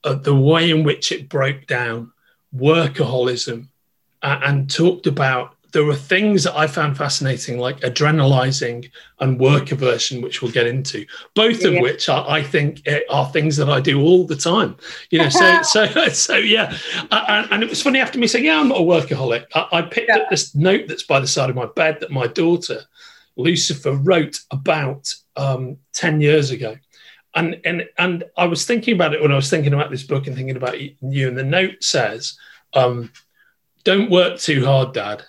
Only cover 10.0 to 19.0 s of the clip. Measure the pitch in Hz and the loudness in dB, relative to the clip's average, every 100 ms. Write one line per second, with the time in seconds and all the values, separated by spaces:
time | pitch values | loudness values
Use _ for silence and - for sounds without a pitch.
10 | - 127 127 - 123 120 120 131 135 - | -4 -6 -10 -8 -4 0 0 -2 -6 -10
11 | - - - - 226 - 170 151 120 - | -14 -18 -4 2 2 4 2 4 0 0
12 | - 135 - 151 139 160 147 156 - 147 | -2 -2 0 -2 0 -2 -2 -4 -4 -4
13 | - 139 139 165 156 147 143 139 135 139 | 0 -2 0 0 0 0 0 0 2 2
14 | 151 180 180 151 170 196 175 - - - | 4 4 2 -4 0 0 0 -6 -18 -18
15 | - 165 151 370 339 339 320 - 214 - | -2 0 2 4 6 4 2 2 2 2
16 | 320 - - - - 220 180 165 - - | 0 0 0 0 2 0 0 -6 -8 -10
17 | - 220 - 208 220 208 226 - 285 262 | -2 -2 0 0 0 -2 -2 -2 0 0
18 | 247 262 233 247 294 311 277 254 170 165 | 0 0 0 2 2 2 2 2 2 2